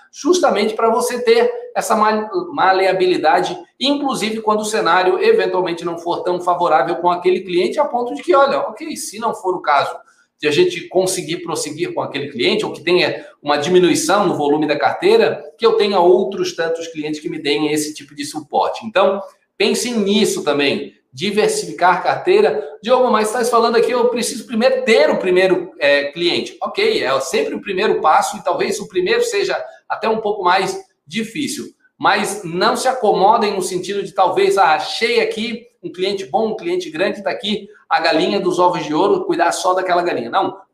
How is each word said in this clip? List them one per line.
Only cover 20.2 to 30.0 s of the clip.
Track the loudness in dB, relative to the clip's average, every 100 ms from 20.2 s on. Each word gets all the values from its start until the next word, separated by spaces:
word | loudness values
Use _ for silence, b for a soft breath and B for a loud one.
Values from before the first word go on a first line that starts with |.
| 2 0
também. | -2 0 0 -2 -6 -14 _
Diversificar | -8 -2 0 0 0 -6 0 2 2
carteira. | 0 -2 2 4 4 0 -6 B
"Diogo, | 0 2 4
mas | 2 0
estás | -2 2
falando | 2 4
aqui, | 2 2
eu | 2 0
preciso | 0 -4 -6 -6
primeiro | 0 2 2
ter | 4 4 4
o | 2
primeiro, | 2 2 4 2 -2 0
é, | 2 2 0
cliente." | -2 -2 -2 -4 -8
Ok, | -6 -2 0 0
é | 0 -2
sempre | -2 -2 -2
o | -6
primeiro | -6 -2 0 2
passo | 4 2 2 -4
e |
talvez | -4 -2 -2 -4
o | -4
primeiro | -2 0 0
seja | 0 -2 -2 -4 B B B
até | -6